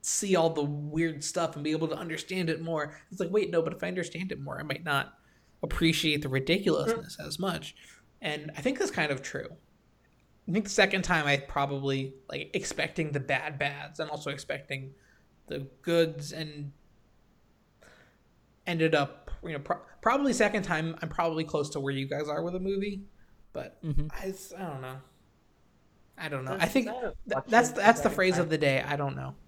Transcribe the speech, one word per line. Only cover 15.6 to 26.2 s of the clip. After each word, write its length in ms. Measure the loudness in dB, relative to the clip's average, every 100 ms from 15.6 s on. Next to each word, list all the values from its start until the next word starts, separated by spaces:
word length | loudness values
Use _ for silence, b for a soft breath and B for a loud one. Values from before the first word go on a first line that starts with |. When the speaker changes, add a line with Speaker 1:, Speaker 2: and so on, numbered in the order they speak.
| -8 -8
Speaker 1:
goods 480 | 2 4 4 2 -10
and 380 | -8 -10 -8 -12 -12 _ _ _ _ _ _ _ _ _ _ b b b b _ _ _ _ -4
ended 260 | 2 4 4
up, 360 | 2 -2 -12 -10
you 100 | -6
know, 60 | -8
pro-, 200 | -4 -4 B B
probably 320 | 2 4 4
second 300 | 4 4 4
time 320 | 0 0 0 -4
I'm 80 | -6
probably 340 | 0 0 0
close 260 | 0 0 -2
to 80 | -2
where 140 | -2
you 140 | -2 -2
guys 200 | -4 -2
are 160 | -2
with 100 | -4
the 60 | -4
movie, 440 | -2 -2 -2 -6 -12 b b b -12
but 280 | -10 -10 -10
Speaker 2:
Mm-hmm. 240 | 0 2 2
Speaker 1:
I 160 | -4 -8
s-, 240 | -8 -12 -10
I 60 |
don't 180 | -8 -8
know. 160 | -10 -12 -16 _ _ _ _ _ _ _ _ _ _
I 120 | -10